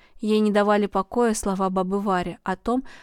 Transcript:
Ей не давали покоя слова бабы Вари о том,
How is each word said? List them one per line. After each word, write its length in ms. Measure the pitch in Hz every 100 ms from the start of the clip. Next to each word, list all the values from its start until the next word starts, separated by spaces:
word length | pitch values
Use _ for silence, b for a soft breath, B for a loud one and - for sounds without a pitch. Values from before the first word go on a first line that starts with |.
| b b
Ей 200 | 214 214
не 120 | 214
давали 360 | 208 208 208 202
покоя 460 | 190 - 247 240
слова 360 | 214 208 190 190
бабы 300 | 190 185 202
Вари 400 | 208 180 175 -
о 120 | - 185
том, 300 | - 254 B B